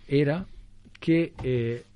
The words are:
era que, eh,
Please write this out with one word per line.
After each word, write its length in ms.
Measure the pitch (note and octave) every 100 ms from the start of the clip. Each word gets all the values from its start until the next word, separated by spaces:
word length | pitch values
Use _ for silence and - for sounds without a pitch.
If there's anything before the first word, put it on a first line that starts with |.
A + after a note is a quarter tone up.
| -
era 380 | C#3 C#3 E3+ F#3+ - - - - -
que, 340 | - E3 E3 -
eh, 420 | C3 B2 A#2 A#2+ -